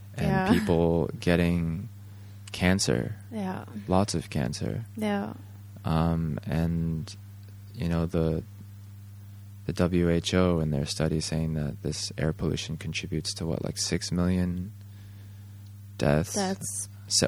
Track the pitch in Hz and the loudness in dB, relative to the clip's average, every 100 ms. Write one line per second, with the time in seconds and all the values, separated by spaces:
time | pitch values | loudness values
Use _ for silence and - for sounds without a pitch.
0 | - - 151 190 185 - 208 82 85 85 | -12 -2 2 4 6 6 6 6 6 4
1 | - - 85 87 87 85 82 82 - - | 2 0 4 6 6 4 2 -2 -4 -10
2 | - - - - - - 90 95 - 60 | -14 -14 -14 -14 -12 2 4 4 4 2
3 | 55 - - 208 190 - - 104 101 92 | 0 -6 -8 -6 -6 -6 -8 -8 2 4
4 | 101 82 - 76 62 - - - 113 - | 4 0 -2 -2 -2 -2 -4 -4 -6 -4
5 | 214 202 208 - - - - - - 80 | -2 -2 -2 -8 -14 -16 -16 -8 0 2
6 | 82 82 80 73 - 78 82 82 82 80 | 4 2 0 -2 -2 0 2 2 0 -2
7 | 71 - - - - - - - 82 85 | -4 -10 -16 -16 -16 -16 -14 -4 0 2
8 | 82 85 80 80 - - - - - - | 2 4 4 2 -2 -12 -16 -16 -16 -16
9 | - - - - - - - 85 87 90 | -16 -16 -16 -16 -16 -8 -4 2 4 4
10 | 85 85 - 90 92 85 78 71 73 - | 4 4 4 4 6 4 2 0 0 0
11 | 80 80 - 80 80 78 73 - 71 76 | 2 2 0 0 0 0 -2 -2 -4 -4
12 | - - 78 - 82 - - 78 82 - | -6 -2 0 0 0 -2 -4 -6 -6 -6
13 | 92 80 - - 82 71 - - - 80 | -4 -4 -4 -4 -2 -2 -2 -4 -2 -2
14 | - 87 90 90 90 90 98 - - - | 0 2 2 2 2 -2 -6 -10 -16 -18
15 | - - - - - - - - - - | -18 -16 -16 -16 -18 -18 -18 -16 -14 0
16 | - 73 - 208 190 196 - - - - | 4 4 4 0 0 -2 -6 -8 -8 -12
17 | - - | -2 2